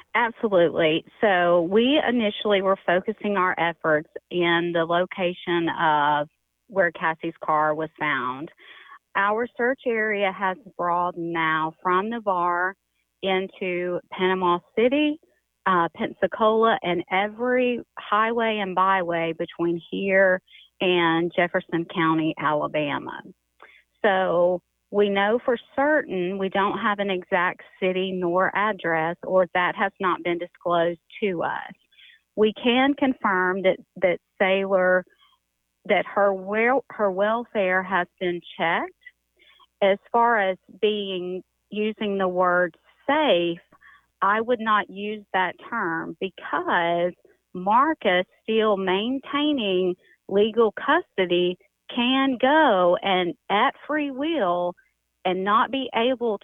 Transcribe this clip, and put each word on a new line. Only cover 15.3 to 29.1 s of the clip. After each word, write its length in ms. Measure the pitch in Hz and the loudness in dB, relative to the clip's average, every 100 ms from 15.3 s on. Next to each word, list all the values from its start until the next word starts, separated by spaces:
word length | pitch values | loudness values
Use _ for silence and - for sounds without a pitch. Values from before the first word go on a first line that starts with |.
| _ _ _ | _ _ _
uh, 240 | - 180 170 | 0 2 0
Pensacola, 840 | - 226 - 190 - 220 220 226 208 | -2 -8 -2 -4 2 2 4 2 2
and 220 | 175 170 - | 0 -2 -2
every 680 | 190 208 214 247 247 247 240 - - | -2 -4 -4 0 2 2 -2 -6 -16
highway 600 | - 208 220 233 226 214 | -2 0 0 0 -2 -2
and 160 | 190 | -2
byway 600 | 180 190 190 170 170 165 165 | 0 2 2 0 -2 -2 -4
between 420 | 175 - 170 170 - | -8 -4 -2 -2 -6
here 520 | 190 196 190 190 185 - - _ - | -6 0 4 4 2 -4 -20 _ -4
and 500 | 185 180 170 165 170 | 0 2 2 2 0
Jefferson 520 | - 175 185 - 165 165 | 0 0 -2 -2 -4 -4
County, 400 | 185 160 160 156 - | 0 2 2 0 -2
Alabama. 840 | 143 151 151 156 147 135 - - 190 - _ _ - - _ _ | -2 -2 -2 -4 -4 -6 -8 -14 -16 -20 _ _ -20 -20 _ _
So 560 | 214 190 185 170 175 180 - _ _ | 0 2 2 2 2 0 -6 _ _
we 180 | 202 202 | 0 0
know 300 | 196 202 240 | 2 0 0
for 140 | - 240 - | 0 -4 -4
certain 600 | - 285 302 - 185 180 196 | -2 2 2 0 -4 -4 -4
we 140 | 190 | -4
don't 280 | 196 196 - | 0 0 0
have 200 | 226 202 | -2 -2
an 100 | 202 | -2
exact 540 | 180 - 185 175 - - _ | -4 -2 0 0 -4 -12 _
city 320 | 190 185 190 | -2 -2 -4
nor 420 | 185 175 180 190 | -4 -2 0 0
address, 640 | - 208 196 170 165 160 | 0 -2 -2 -2 -2 -2